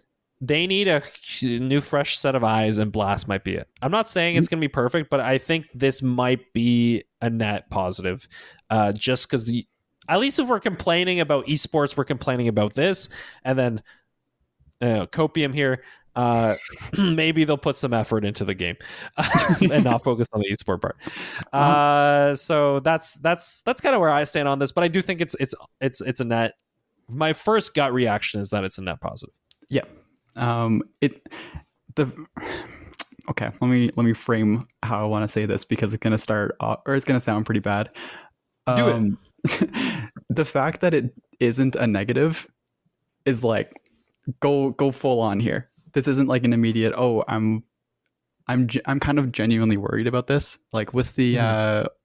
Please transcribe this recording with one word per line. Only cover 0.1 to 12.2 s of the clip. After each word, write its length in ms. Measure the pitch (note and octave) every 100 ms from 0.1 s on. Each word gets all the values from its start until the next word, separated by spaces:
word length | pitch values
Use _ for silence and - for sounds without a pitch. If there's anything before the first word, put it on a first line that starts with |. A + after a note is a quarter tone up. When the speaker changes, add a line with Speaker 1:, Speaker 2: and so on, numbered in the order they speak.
| _ _ _
Speaker 1:
they 280 | B2+ D3 F3+
need 200 | F#3+ G3+
a 140 | D3+ C#3+ - - -
new 400 | C3 A#2+ B2+ C#3
fresh 360 | C#3+ D3 - -
set 180 | C#3+ C3
of 80 |
eyes, 340 | A2+ A2 A2 G#2+
and 140 | G#2+
Blast 360 | G#2+ G2 G2 -
might 160 | G2
be 120 | F#2+ F2+
it. 120 | - _
I'm 100 | C3
not 160 | G3+ A3
saying 280 | F#3 E3+ E3+
it's 120 | E3
Speaker 2:
Mm-hmm. 80 | E3
Speaker 1:
gonna 60 |
be 60 | D3
perfect, 420 | C#3 B2 E3+ D3
but 100 | C#3
I 200 | A#2+ C3
think 260 | - E3 D#3
this 300 | B2+ C3+ C3
might 500 | C3 B2 B2+ B2+ -
be 500 | - A#2+ A#2+ A#2+ A#2 - _
a 80 | A#2+
net 400 | A2+ G#2+ G2+ -
positive, 560 | G2+ F#2 F2+ F#2 F#2 - - - - -
uh, 220 | A2 G#2
just 360 | G#2 - B2+ -
'cause 160 | C3+ A2+
the, 200 | A#2+ G2+ _ _ _ -
at 120 | F3
least 180 | C4+ C4+
if 80 | B3
we're 120 | A3+
complaining 600 | G#3 F3+ - E3+ F3+ F3+
about 280 | D#3 D3 B2+
esports, 500 | D3 - D#3+ C#3+ -
we're 60 | C3
complaining 420 | C3